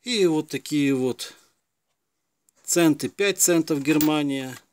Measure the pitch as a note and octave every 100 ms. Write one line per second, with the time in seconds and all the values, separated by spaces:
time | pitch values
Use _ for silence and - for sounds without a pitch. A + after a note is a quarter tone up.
0 | B3 A#3 F3+ D#3 D3+ - - D3+ C#3+ C3+
1 | B2+ A#2 - - _ _ _ _ _ _
2 | _ _ _ _ _ _ - F3 E3 D3
3 | B2 - G3+ F#3+ - E3+ D#3+ D3 C#3 D3+
4 | D3+ D#3 C#3+ C3+ C3 B2 _